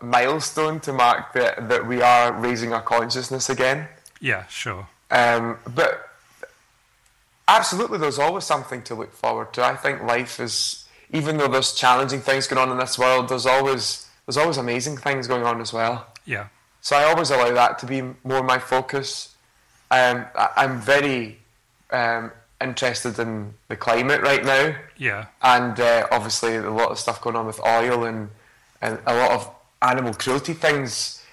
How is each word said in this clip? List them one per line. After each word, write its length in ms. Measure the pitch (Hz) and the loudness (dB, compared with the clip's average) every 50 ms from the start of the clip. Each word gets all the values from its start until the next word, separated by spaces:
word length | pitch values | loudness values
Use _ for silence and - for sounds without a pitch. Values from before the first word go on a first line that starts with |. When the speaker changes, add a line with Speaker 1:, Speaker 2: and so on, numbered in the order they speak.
| 120 | -4
Speaker 1:
milestone 760 | 120 123 123 123 131 151 156 139 - - 160 156 151 160 151 | 0 2 4 4 2 0 -2 -4 -4 -4 -2 -2 -2 -2 -4
to 120 | - 147 135 | -6 -4 0
mark 400 | 127 123 120 117 - - - - | 4 4 4 4 2 -2 -4 -2
that, 380 | 127 120 113 - - 110 110 | 0 0 0 0 -2 -2 0
that 160 | 123 - 107 | 0 0 0
we 160 | 117 123 123 120 | -2 0 4 6
are 320 | 123 123 120 120 120 110 | 6 8 6 6 4 2
raising 400 | 113 117 123 123 113 120 117 113 | 0 -2 -2 -2 -2 -4 -4 -4
our 80 | 113 113 | -4 -2
consciousness 640 | - 123 120 113 120 123 127 123 - 135 131 - - | 0 0 0 0 0 -4 -6 -6 -6 -6 -4 -4 -4
again. 400 | 131 120 127 131 139 151 156 - - - - - - _ | -2 0 2 0 0 0 -4 -10 -16 -20 -20 -20 -18 _
Speaker 2:
Yeah, 260 | - 127 107 95 98 - | -4 -4 -4 -4 -6 -10
sure. 380 | - - - 123 95 92 95 - _ _ _ - | -12 -10 -8 -8 -8 -10 -12 -16 _ _ _ -2
Speaker 1:
Um, 460 | 123 123 120 120 117 117 117 117 113 - - | 2 2 4 4 2 2 0 -4 -6 -8 -12
but 400 | 123 120 147 160 - - - - - - _ _ _ _ _ - - _ _ _ _ _ _ _ _ _ _ _ _ _ _ _ _ _ _ _ 170 | -6 -2 0 0 0 0 -4 -8 -16 -20 _ _ _ _ _ -20 -20 _ _ _ _ _ _ _ _ _ _ _ _ _ _ _ _ _ _ _ 4
absolutely, 500 | 202 226 226 - 185 185 240 - 220 180 | 4 6 4 2 -2 -2 -2 -2 -2 -2
there's 200 | 156 143 120 139 | -2 -2 0 0
always 260 | 143 160 180 190 - | 0 0 0 -2 -2
something 380 | - 151 143 127 - 131 120 117 | -2 -2 -2 -2 -6 -12 -12 -10
to 120 | - 120 | -10 -10
look 180 | 110 - - - | -10 -10 -12 -10
forward 400 | - - 117 113 113 113 - - | -4 -2 -2 -2 -2 -4 -6 -2
to. 100 | 123 123 | 0 0
I 100 | 127 131 | 0 0
think 280 | 127 - 143 139 - 113 | 0 -2 -4 -4 -2 0
life 360 | 117 117 120 127 120 - - | 0 0 0 -2 -4 -8 -8
is, 460 | 123 113 - - - - - - - _ _ _ _ _ - | -8 -6 -4 -4 -4 -6 -8 -10 -14 _ _ _ _ _ -4
even 260 | 160 143 156 156 151 | -4 -2 -2 0 0
though 100 | 143 131 | 2 2
there's 240 | 127 131 131 - - | 2 2 0 0 0
challenging 480 | - 135 127 123 127 135 127 135 131 | 2 4 4 4 4 2 0 -4 -4
things 260 | - 139 135 135 131 | 0 0 0 0 0
going 160 | - 135 131 131 | 0 2 2 2
on 80 | 131 | 2
in 80 | 127 127 | 0 -2
this 180 | 131 127 - | -4 -4 -2
world, 320 | 123 127 127 127 127 120 120 | 0 2 4 4 2 2 0
there's 180 | 131 123 113 | -4 0 2
always, 600 | 131 127 135 135 139 135 120 104 - - - - - _ _ _ | 4 4 4 4 2 0 -2 -2 -6 -8 -8 -12 -18 _ _ _
there's 100 | - 120 | -4 -2
always 200 | 143 156 170 151 | 0 0 0 0
amazing 400 | 135 123 120 120 127 120 151 147 | -2 -4 -4 -4 -4 -4 -6 -8
things 300 | 127 - 143 135 131 123 | -6 -4 -4 -4 -4 -2
going 160 | 120 127 123 120 | -2 -2 0 0
on 180 | 120 117 113 | -2 -2 -2
as 120 | 113 110 117 | -6 -6 -4
well. 340 | 113 113 117 123 117 - - - - _ | -2 -2 -2 -2 -4 -10 -16 -20 -20 _
Speaker 2:
Yeah. 220 | - 120 101 104 104 - _ _ _ _ _ - | -10 -8 -8 -8 -12 -16 _ _ _ _ _ -2
Speaker 1:
So 140 | - 143 | 2 2
I 80 | 143 147 | 4 6
always 260 | 156 165 170 165 139 | 4 4 2 2 2
allow 220 | 139 127 120 120 123 | 2 2 4 4 4
that 280 | 123 123 - - - | 4 4 4 4 0
to 60 | 131 | -6
be 160 | 123 135 135 127 127 131 - - | -6 -6 -6 -6 -8 -12 -12 -6
more 220 | 131 131 131 131 | -2 -2 0 2
my 160 | 131 127 127 | 2 2 0
focus. 760 | - - 131 131 127 - 139 139 135 - - - - - - _ _ _ _ _ _ _ _ _ _ - | 0 0 0 0 0 -2 -4 -6 -6 -6 -8 -10 -12 -14 -20 _ _ _ _ _ _ _ _ _ _ 2
Um, 360 | 131 127 127 123 120 120 107 - - | 4 4 4 4 2 0 -4 -6 -2
I, 140 | - - - - - | 0 0 2 2 2
I'm 220 | 135 135 127 120 | 2 2 0 -2
very, 580 | 107 123 139 143 143 143 131 123 113 107 104 - _ _ _ _ _ _ _ _ _ - | 2 4 4 4 4 2 -2 -4 -4 -8 -12 -18 _ _ _ _ _ _ _ _ _ -6
um, 400 | 127 123 120 117 117 113 113 113 - - _ _ _ - | -4 -2 0 0 -2 -2 -6 -10 -14 -20 _ _ _ -8
interested 580 | 127 127 120 - 131 123 117 - - 123 104 - | -8 -6 -4 -2 -2 -2 -2 -2 -4 -6 -4 -4
in 360 | 117 113 110 107 104 107 - - _ - | -4 -4 -6 -8 -8 -12 -14 -18 _ -12
the 60 | 110 | -12
climate 460 | - - 120 113 120 123 135 147 - | -4 0 0 2 2 2 2 2 2
right 240 | - 139 139 131 120 | 4 2 2 2 2
now. 320 | 135 135 135 147 156 151 - - - - | 2 2 2 2 2 -2 -6 -12 -18 -12
Speaker 2:
Yeah. 300 | - 139 117 101 104 110 - - _ - | -6 -4 -4 -4 -4 -8 -12 -6 _ 4
Speaker 1:
And, 380 | 127 123 123 123 120 107 117 | 6 6 6 4 0 -2 2
uh, 260 | 120 120 117 113 - - 120 | 2 4 4 4 2 2 0
obviously 420 | 117 104 110 - - 120 117 113 | -2 0 -2 -4 -2 -2 -2 -2
a 160 | 113 101 104 | -2 -4 -2
lot 220 | 110 110 117 - 113 | 0 0 0 0 0
of 60 | - | -2
stuff 200 | - 117 117 - | -4 -4 -4 -4
going 140 | - 120 113 | -4 -4 -4
on 120 | 117 113 | -4 -4
with 120 | 110 107 - - | -6 -6 -2 0
oil 380 | 113 113 113 117 123 123 120 117 | 2 2 2 2 2 0 0 -2
and, 260 | 113 113 110 107 104 104 - _ _ _ _ _ _ _ _ | -4 -6 -6 -10 -12 -14 -20 _ _ _ _ _ _ _ _
and 180 | 117 113 113 113 - | -6 -6 -6 -4 -2
a 80 | 123 117 | 0 2
lot 180 | 120 127 - 120 | 4 4 4 2
of 180 | 117 - - - - _ _ _ _ - | 0 -2 -6 -14 -20 _ _ _ _ 0
animal 320 | 127 127 131 131 117 107 | 2 2 0 -2 -4 -6
cruelty 380 | - - 131 127 143 143 - 160 | -4 -2 -2 -2 -2 -2 -4 -4
things 720 | 160 - 156 147 143 135 117 - - - - - - - - | 0 0 0 0 0 -2 -6 -6 -6 -8 -8 -10 -14 -20 -20